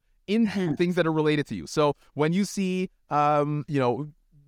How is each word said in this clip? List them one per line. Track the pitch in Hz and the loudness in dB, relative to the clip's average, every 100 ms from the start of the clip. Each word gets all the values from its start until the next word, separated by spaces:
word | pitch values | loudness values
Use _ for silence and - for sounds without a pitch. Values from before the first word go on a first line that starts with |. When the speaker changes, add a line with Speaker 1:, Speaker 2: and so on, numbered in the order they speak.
| _ _ - | _ _ -2
Speaker 1:
into | 214 220 190 180 | 0 2 0 -2
Speaker 2:
<laughs> | - | 0
Speaker 1:
things | 175 180 | 0 0
that | 165 | 0
are | |
related | 156 151 151 139 | 2 2 0 -2
to | |
you." | 101 71 | -6 -6
So | 151 147 - _ | 0 0 0 _
when | 139 156 | -2 0
you | 180 | 0
see, | 196 - 185 185 185 _ - | 0 -2 -2 -2 -4 _ -4
um, | 147 147 147 147 147 - | 0 2 2 0 -2 -4
you | 139 | 0
know, | 123 120 151 - _ 147 | 0 -2 -6 -14 _ _